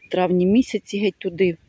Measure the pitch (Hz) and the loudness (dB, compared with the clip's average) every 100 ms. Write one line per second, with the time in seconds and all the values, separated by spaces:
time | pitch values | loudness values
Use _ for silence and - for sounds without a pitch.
0 | - 185 180 180 180 226 254 208 - 202 | -6 -2 0 2 4 2 2 -4 -6 -4
1 | 208 - 190 170 185 165 | -4 -4 -6 -2 -2 -2